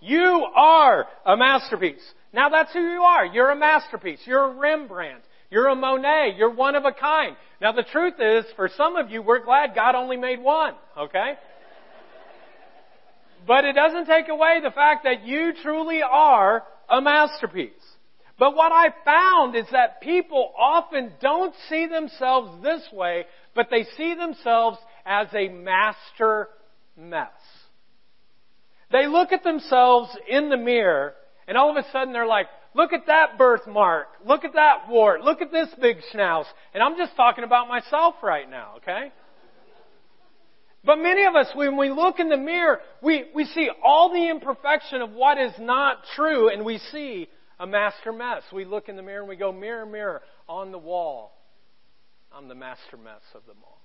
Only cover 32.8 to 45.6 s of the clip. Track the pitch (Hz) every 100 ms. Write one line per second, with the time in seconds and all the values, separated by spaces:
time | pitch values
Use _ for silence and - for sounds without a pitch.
32.8 | 330 339 - 311 311 214 254 226 220 208
33.8 | 196 165 147 - 208 294 320 311 302 277
34.8 | 202 233 214 170 247 320 311 330 320 -
35.8 | 247 196 - 214 190 165 147 - - 190
36.8 | 247 330 339 - 240 240 233 240 247 247
37.8 | - 294 339 339 208 156 131 131 107 107
38.8 | - 185 277 _ _ _ _ _ _ _
39.8 | _ _ _ _ _ _ - _ _ _
40.8 | 277 302 330 370 392 330 262 277 285 277
41.8 | 277 269 349 - 330 285 277 349 339 247
42.8 | - - 277 311 254 294 285 330 294 -
43.8 | 254 294 349 349 339 320 269 262 285 302
44.8 | - 262 233 214 262 285 254 202